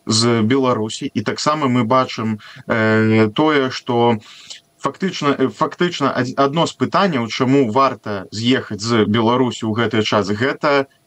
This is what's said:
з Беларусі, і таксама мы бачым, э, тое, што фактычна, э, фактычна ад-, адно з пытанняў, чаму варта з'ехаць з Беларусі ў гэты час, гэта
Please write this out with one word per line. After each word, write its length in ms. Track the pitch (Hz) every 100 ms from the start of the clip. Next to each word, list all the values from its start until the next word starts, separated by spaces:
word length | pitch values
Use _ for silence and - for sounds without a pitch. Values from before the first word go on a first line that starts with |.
| -
з 340 | 110 117 117
Беларусі, 680 | 107 139 127 110 110 - 143
і 80 | 120
таксама 460 | 107 107 151 156 139
мы 160 | 123
бачым, 560 | 113 131 127 - 110 107 - - -
э, 640 | 117 110 110 110 110 110 104
тое, 340 | 156 147 127
што 480 | - - 120 117 107 - - - - _ _
фактычна, 520 | 143 - 185 - 147 135
э, 80 | 127
фактычна 640 | - - - 175 - 135
ад-, 240 | - 123 -
адно 300 | 139 160 156
з 80 | -
пытанняў, 520 | 127 170 196 135 113
чаму 400 | - 127 139 120
варта 560 | 123 135 107 110 101 90
з'ехаць 520 | 104 120 127 - 104
з 220 | 110 117 101
Беларусі 580 | 113 110 123 127 107 113
ў 60 | 110
гэты 240 | 107 110
час, 240 | 104 110 95
гэта 600 | 104 135 156 151 143 135 _